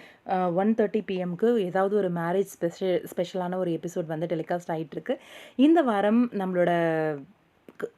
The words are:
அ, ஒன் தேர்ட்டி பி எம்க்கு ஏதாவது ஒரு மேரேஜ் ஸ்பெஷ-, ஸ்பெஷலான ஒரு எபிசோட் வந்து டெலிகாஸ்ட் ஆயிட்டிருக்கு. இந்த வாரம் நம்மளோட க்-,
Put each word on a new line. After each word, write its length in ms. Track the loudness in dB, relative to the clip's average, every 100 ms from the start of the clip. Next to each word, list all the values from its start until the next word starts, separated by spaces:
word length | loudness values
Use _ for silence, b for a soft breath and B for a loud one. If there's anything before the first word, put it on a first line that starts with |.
| B B -4
அ, 240 | -2 0
ஒன் 220 | 2 2 2
தேர்ட்டி 260 | 0 0 -4
பி 180 | -4
எம்க்கு 340 | -4 -2 0 2
ஏதாவது 400 | 0 0 0 2
ஒரு 140 | 0
மேரேஜ் 340 | -2 -2 -2 -2 -4
ஸ்பெஷ-, 460 | -4 -2 -2 -2 -2 -6
ஸ்பெஷலான 400 | -6 -4 -4 -2
ஒரு 160 | -2
எபிசோட் 340 | -4 -6 -6 -6
வந்து 200 | -4 -4
டெலிகாஸ்ட் 420 | -4 -4 -6 -4
ஆயிட்டிருக்கு. 500 | -6 -6 -8 -6 -8 B B B B
இந்த 260 | 6 6
வாரம் 480 | 4 2 4 4 2
நம்மளோட 400 | -2 -2 2 2 2 2 0 -2 -4 -10 _ _ _ -20 -14
க்-, 140 | -14